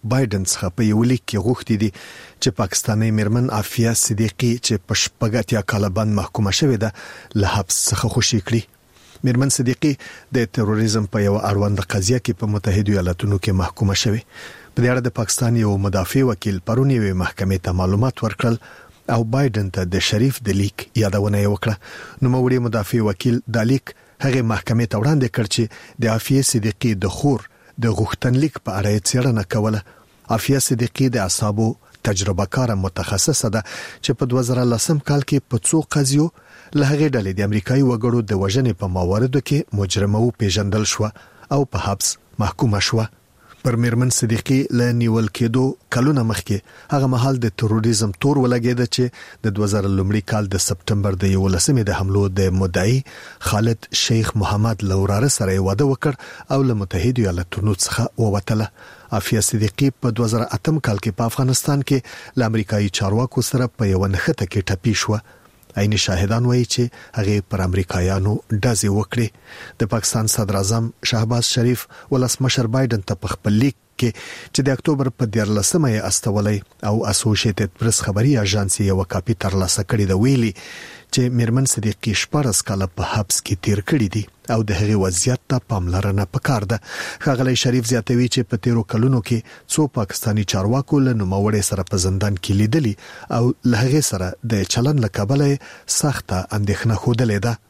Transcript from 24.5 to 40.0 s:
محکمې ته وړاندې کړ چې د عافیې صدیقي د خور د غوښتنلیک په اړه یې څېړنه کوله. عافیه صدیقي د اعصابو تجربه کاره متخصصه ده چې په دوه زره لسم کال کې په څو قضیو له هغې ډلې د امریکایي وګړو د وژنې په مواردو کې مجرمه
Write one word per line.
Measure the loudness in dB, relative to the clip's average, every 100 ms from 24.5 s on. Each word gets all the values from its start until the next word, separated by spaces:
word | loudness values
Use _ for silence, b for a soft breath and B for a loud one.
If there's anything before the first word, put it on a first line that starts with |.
محکمې | -2 0 0 0
ته | 0
وړاندې | 2 2 0 0
کړ | -2
چې | 0 -2 B B -2
د | 0
عافیې | 0 2 2 2
صدیقي | 0 -2 -2 -2 0 -2
د | 0
خور | 0 0 -6 b b -4 -2
د | 0
غوښتنلیک | -2 -2 0 2 0 -2 -6
په | -2
اړه | 0 0
یې | 0
څېړنه | 0 2 0 0
کوله. | -2 0 -2 -6 B B B -4 -2
عافیه | 2 0 2
صدیقي | 0 -2 0 0
د | 0 -2
اعصابو | -2 -2 0 0 -2 B B -2
تجربه | -2 -2 -2 -2 0
کاره | 0 0 -2
متخصصه | -4 -4 0 0 0 0 -2
ده | -6 B B B
چې | -4 -2
په | 0
دوه | 0 0
زره | 2 2 0
لسم | 0 0 2
کال | 0 2
کې | -2 _
په | -4 0
څو | 0 0 0
قضیو | 2 2 0 B B B B 0
له | 2
هغې | 2 2 0
ډلې | -2 -2
د | 0
امریکایي | 0 0 2 2
وګړو | 2 2 0 0
د | 0 0
وژنې | 2 0 0
په | -2 0
مواردو | 0 2 2 0 0
کې | -2 0 -2
مجرمه | -2 0